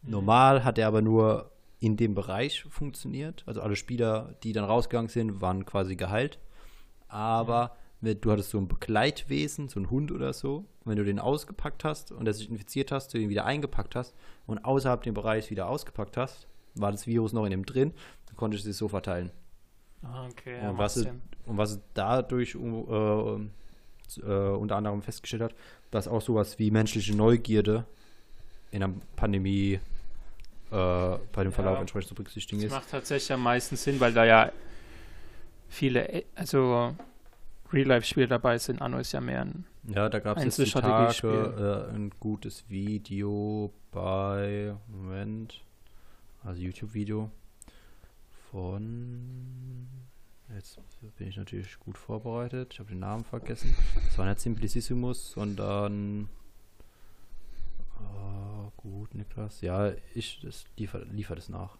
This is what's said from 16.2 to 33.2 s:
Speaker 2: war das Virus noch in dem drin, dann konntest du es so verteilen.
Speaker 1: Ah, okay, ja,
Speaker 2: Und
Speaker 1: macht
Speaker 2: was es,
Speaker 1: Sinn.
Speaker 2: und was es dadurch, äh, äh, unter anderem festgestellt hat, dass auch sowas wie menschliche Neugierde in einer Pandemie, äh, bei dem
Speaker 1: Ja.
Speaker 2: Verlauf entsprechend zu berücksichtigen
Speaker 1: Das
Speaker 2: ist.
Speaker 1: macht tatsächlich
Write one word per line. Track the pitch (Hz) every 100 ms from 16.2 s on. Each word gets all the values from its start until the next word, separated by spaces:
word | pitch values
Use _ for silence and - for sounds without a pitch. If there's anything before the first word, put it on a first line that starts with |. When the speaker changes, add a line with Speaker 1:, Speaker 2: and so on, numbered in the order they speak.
| 131 - - - -
Speaker 2:
war | - 101
das | 104 -
Virus | 117 110
noch | 117
in | 104
dem | 95
drin, | 95 127 147 165 - - -
dann | -
konntest | 110 104 101
du |
es | 98
so | 107
verteilen. | 101 95 90 90 - - - - - _ -
Speaker 1:
Ah, | 123 127 127
okay, | - - 123
ja, | 120
Speaker 2:
Und | 95
Speaker 1:
macht | 104
Speaker 2:
was | 123
es, |
Speaker 1:
Sinn. | 110 - - - -
Speaker 2:
und | 107
was | 104
es | 104 -
dadurch, | - 101 127 123 127 123 -
äh, |
äh, | 120 113 113 110 107 107 110 104 104 - - - - - - - 101 98 98 98
unter | 107 104
anderem | 104 101
festgestellt | 101 - - 113
hat, | 113 - - - -
dass | 110 -
auch | 113
sowas | 104 110 104 -
wie | 107
menschliche | 110 107 110 95
Neugierde | 104 110 120 113 110 101 107 113 - - - - - - - -
in | 104
einer | 98 92 -
Pandemie, | - 110 98 95 98 98
äh, | 95 - - - - - - - - -
bei | - 92 90 90 92 - -
dem |
Speaker 1:
Ja. | 95
Speaker 2:
Verlauf | 95 98 95
entsprechend | 92 104 92
zu | -
berücksichtigen | 98 - - 104
Speaker 1:
Das | 107
Speaker 2:
ist. |
Speaker 1:
macht | 135 -
tatsächlich | 139 - 139